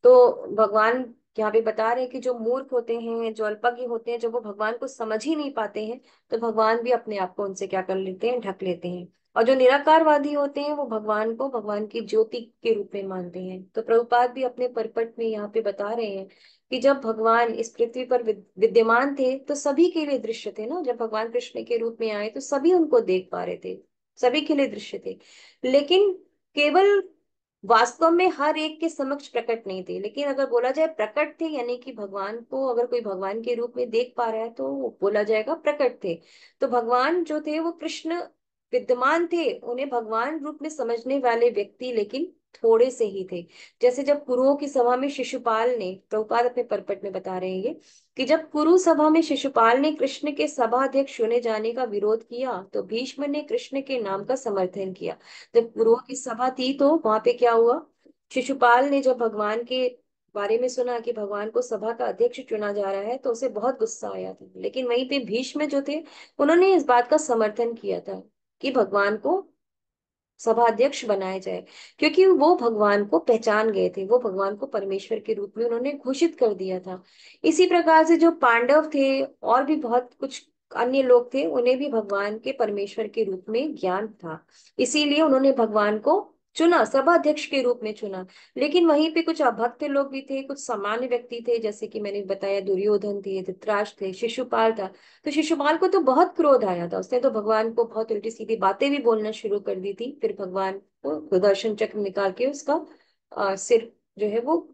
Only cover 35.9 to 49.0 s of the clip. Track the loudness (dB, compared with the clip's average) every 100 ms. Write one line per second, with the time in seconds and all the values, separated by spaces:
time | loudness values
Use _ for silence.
35.9 | -2 -8 -8 _ _ -20 _ 0 0 2
36.9 | 2 2 0 -2 -4 -4 -4 -4 -6 -10
37.9 | -10 -6 -8 -8 _ _ _ _ -4 0
38.9 | 0 2 2 0 -2 -2 -4 -8 -6 -4
39.9 | -4 -2 -4 -2 -4 -8 -10 -10 -6 -4
40.9 | -4 -2 0 0 2 2 0 -6 _ -6
41.9 | -4 -4 -4 -8 _ _ -2 2 4 4
42.9 | 2 -4 -4 -8 -10 -12 -20 -20 _ 2
43.9 | 2 0 0 0 2 2 2 0 0 2
44.9 | 2 -2 -4 -6 -4 -2 0 0 -2 -4
45.9 | -10 _ -4 0 0 0 0 -4 -4 -4
46.9 | -8 -6 -8 -6 -6 -4 -4 -6 -8 _
47.9 | _ _ -6 0 0 0 0 4 6 6
48.9 | 4